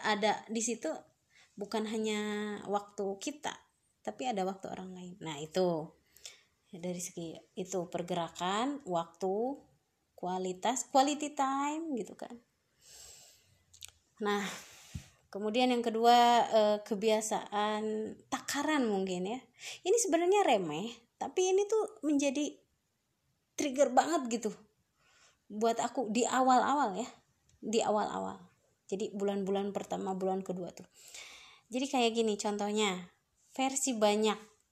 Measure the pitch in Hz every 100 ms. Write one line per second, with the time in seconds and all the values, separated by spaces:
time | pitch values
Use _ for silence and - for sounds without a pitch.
0 | - 208 208 - - 226 220 233 320 285
1 | - _ _ _ _ - 202 220 214 220
2 | 214 214 208 208 208 202 - 202 202 -
3 | 196 196 294 294 - - _ _ _ _
4 | - 208 254 202 185 190 - - 185 180
5 | 180 180 160 143 156 185 180 160 160 -
6 | _ - - - _ _ _ 180 180 180
7 | - - 165 - - - 185 190 175 175
8 | 175 175 165 - 180 208 262 277 - 170
9 | 170 - 190 202 247 285 - _ _ _
10 | _ _ 180 185 185 180 208 262 - 277
11 | 285 294 294 294 269 277 285 311 330 254
12 | 185 - - 240 _ _ _ _ - -
13 | - - - _ _ _ _ - - _
14 | _ - 208 208 190 - - - - -
15 | - _ _ 196 214 226 254 240 233 220
16 | 233 240 240 240 - 220 208 208 - 202
17 | 220 214 220 208 - 208 208 214 214 214
18 | 214 - - 269 - 277 302 302 233 196
19 | 190 180 185 254 - _ - - 359 453
20 | 381 330 349 403 359 226 160 151 226 -
21 | _ - 208 370 370 381 403 440 403 -
22 | 294 285 277 269 302 - _ _ _ _
23 | _ _ _ _ _ - 294 254 262 254
24 | 277 330 247 233 214 - _ _ _ _
25 | _ _ _ _ - 208 226 226 240 -
26 | 220 214 - 254 262 254 208 285 240 185
27 | 254 - _ _ _ _ 208 220 - 208
28 | - 190 190 190 180 _ _ _ - 190
29 | 220 202 202 202 190 196 202 196 185 180
30 | 190 190 190 190 190 185 170 - - -
31 | - - - - - - _ 240 269 262
32 | 233 226 220 208 214 208 208 214 214 180
33 | 180 _ _ _ _ - 262 262 269 226
34 | 208 208 214 202 - _ _